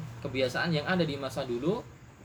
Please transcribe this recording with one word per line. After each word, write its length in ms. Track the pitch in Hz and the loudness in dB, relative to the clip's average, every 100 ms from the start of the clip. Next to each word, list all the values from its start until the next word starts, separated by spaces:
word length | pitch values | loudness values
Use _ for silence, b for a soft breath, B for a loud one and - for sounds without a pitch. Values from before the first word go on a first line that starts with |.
| 156 - | -6 -8
kebiasaan 480 | 135 127 127 123 156 | -4 0 2 2 2
yang 160 | 156 147 | 2 2
ada 160 | 185 | 2
di 160 | 156 139 | 2 0
masa 260 | 139 147 | -4 -4
dulu 380 | 131 120 143 233 - - - - | -2 0 2 0 -2 -16 -20 -20